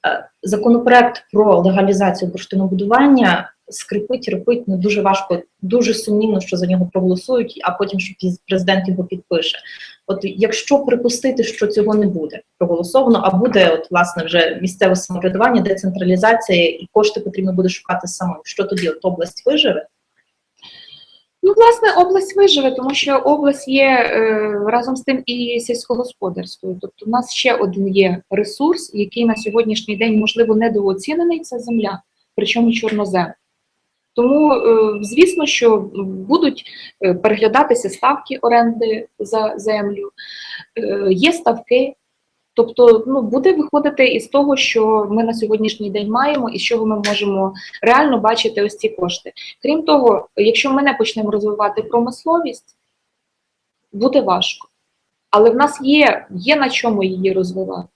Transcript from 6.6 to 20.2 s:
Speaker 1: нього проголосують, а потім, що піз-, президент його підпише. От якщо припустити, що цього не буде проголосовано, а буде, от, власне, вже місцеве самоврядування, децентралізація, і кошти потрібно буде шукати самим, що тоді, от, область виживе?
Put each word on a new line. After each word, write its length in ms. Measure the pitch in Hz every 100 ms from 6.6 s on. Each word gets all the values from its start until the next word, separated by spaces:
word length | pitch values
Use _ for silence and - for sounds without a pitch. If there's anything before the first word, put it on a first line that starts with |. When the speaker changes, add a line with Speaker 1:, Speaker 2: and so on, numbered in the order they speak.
| 180
Speaker 1:
нього 220 | 185 180
проголосують, 680 | 190 185 185 - 254 - -
а 60 | 175
потім, 300 | 180 196 190
що 140 | - -
піз-, 200 | 185 175 -
президент 400 | 190 180 190 185
його 160 | 185
підпише. 540 | 180 180 _ 170 165 - - - - - -
От 120 | 196
якщо 560 | 196 190 214 - - 277
припустити, 680 | 269 240 240 - 269 254
що 220 | 220 - 208
цього 280 | 208 214
не 120 | 214 196
буде 340 | 175 151 - _ _
проголосовано, 600 | 175 170 175 262 254 220
а 60 | 190
буде, 400 | 185 240 196 175
от, 200 | 160 -
власне, 340 | 175 190 175
вже 340 | 160 170 165 -
місцеве 340 | 180 - 190 185
самоврядування, 640 | - 180 180 190 247 233
децентралізація, 1080 | 185 190 190 180 180 180 214 226 226 180 170
і 200 | - 180
кошти 280 | 214 208 214
потрібно 320 | 202 190 190
буде 160 | 180 185
шукати 380 | - - 180 180
самим, 280 | - 185 175
що 200 | - -
тоді, 240 | 190 190 175
от, 100 | 156
область 440 | 185 175 175 - -
виживе? 400 | 302 254 151 - _ _ _